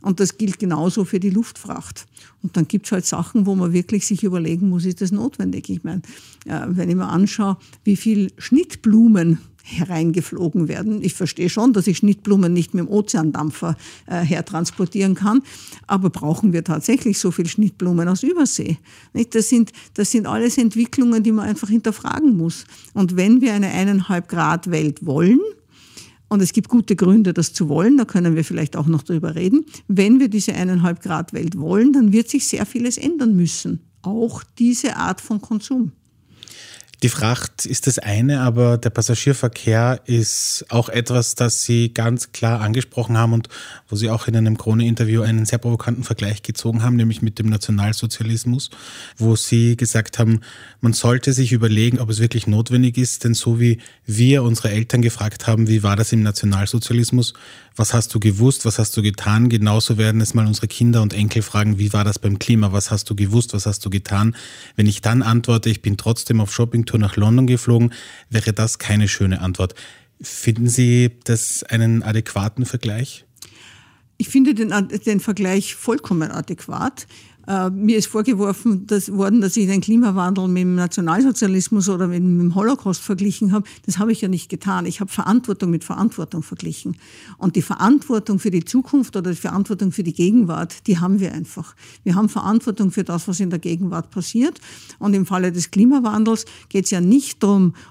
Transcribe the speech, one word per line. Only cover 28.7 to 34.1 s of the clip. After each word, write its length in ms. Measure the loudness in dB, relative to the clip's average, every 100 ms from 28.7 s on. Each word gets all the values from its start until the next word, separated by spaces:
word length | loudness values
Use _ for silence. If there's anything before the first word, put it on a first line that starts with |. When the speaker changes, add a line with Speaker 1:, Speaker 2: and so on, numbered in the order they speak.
| -2
Speaker 1:
auch 100 | 0
noch 160 | 0
drüber 320 | 0 -4 -4
reden. 300 | -4 0 0 0 -10 -4
Wenn 340 | 2 4 4
wir 80 | 4
diese 240 | 0 -2
eineinhalb 480 | -2 0 2 0 -2
Grad 320 | -4 -6 -6
Welt 260 | -6 -6 -6
wollen, 360 | -2 4 4
dann 180 | 6 6
wird 160 | 4 2
sich 180 | -2 -4
sehr 200 | -4 -4
vieles 320 | -4 -4 -4
ändern 360 | -4 0 2
müssen. 460 | 2 2 -2 -6 -8 _ _
Auch 400 | -6